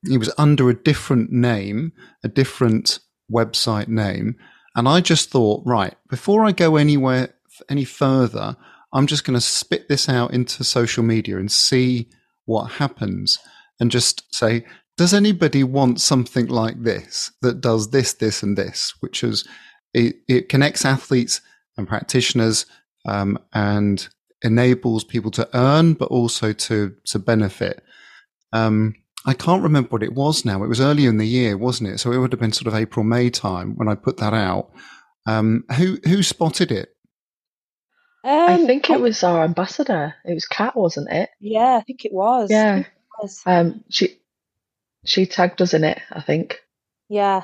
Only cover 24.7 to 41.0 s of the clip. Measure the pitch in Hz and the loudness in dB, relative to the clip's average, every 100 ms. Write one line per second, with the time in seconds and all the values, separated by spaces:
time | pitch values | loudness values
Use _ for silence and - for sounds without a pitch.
24.7 | 123 123 110 - 117 107 104 117 123 127 | 2 0 -4 -4 -6 -6 -4 -4 2 4
25.7 | 147 165 160 - 127 117 - 110 107 - | 6 4 2 0 0 0 -2 -4 -4 -4
26.7 | 110 101 98 - 104 95 113 101 - - | -2 -2 -6 -8 -6 0 0 0 -2 -6
27.7 | - _ - - - _ _ _ 113 113 | -6 _ -20 -20 -20 _ _ _ -2 2
28.7 | 107 110 110 _ - - 131 - 185 185 | 2 0 -4 _ -10 -4 -4 0 0 2
29.7 | 147 123 113 107 117 143 156 120 98 101 | 2 0 -4 -4 -2 -2 0 -2 -2 -2
30.7 | 117 135 147 135 110 107 123 120 101 120 | 0 2 4 4 2 2 0 0 0 -2
31.7 | 123 107 107 123 123 127 123 113 - 117 | -4 -6 -4 -2 0 0 -2 -2 -2 -4
32.7 | 110 110 - 110 120 123 120 104 90 98 | -2 -2 -2 0 2 0 0 -6 -6 -8
33.7 | 107 107 104 - - 104 110 98 92 - | -4 -4 -2 -4 -4 -2 0 0 -2 -6
34.7 | - - - _ _ - 110 110 113 - | -14 -20 -20 _ _ -4 0 0 0 -2
35.7 | 123 185 - - 190 180 - 165 - - | 0 0 0 0 0 0 0 -2 0 -2
36.7 | 101 - _ _ _ _ _ _ _ _ | -2 -6 _ _ _ _ _ _ _ _
37.7 | _ _ _ _ _ 247 294 349 359 311 | _ _ _ _ _ 0 4 4 4 4
38.7 | 262 - 269 240 214 180 170 160 170 185 | 2 2 2 2 2 0 2 2 0 -4
39.7 | - 277 185 147 - - 165 - - 220 | -4 -2 -2 -4 -8 -8 -8 -6 -4 -4
40.7 | 247 180 - | 0 0 -2